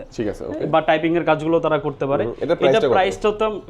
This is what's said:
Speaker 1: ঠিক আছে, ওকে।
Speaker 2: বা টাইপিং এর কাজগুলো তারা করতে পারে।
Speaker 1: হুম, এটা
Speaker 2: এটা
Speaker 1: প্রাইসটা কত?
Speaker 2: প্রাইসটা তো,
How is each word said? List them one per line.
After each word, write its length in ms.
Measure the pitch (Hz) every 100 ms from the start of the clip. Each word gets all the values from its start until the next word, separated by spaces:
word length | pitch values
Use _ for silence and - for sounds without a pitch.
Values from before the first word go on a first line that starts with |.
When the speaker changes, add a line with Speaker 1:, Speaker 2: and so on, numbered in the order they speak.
| - -
Speaker 1:
ঠিক 120 | 104
আছে, 160 | 92 -
ওকে। 200 | 302 -
Speaker 2:
বা 160 | 160
টাইপিং 340 | 156 160 165 170
এর 80 |
কাজগুলো 360 | 156 156 156 165
তারা 180 | 156 151
করতে 280 | 147 135 139
পারে। 180 | 139
Speaker 1:
হুম, 100 | 110 -
এটা 80 | 135
Speaker 2:
এটা 100 | 170
Speaker 1:
প্রাইসটা 320 | 185 226 147
কত? 40 |
Speaker 2:
প্রাইসটা 400 | 113 190 185 214
তো, 300 | 208 220 202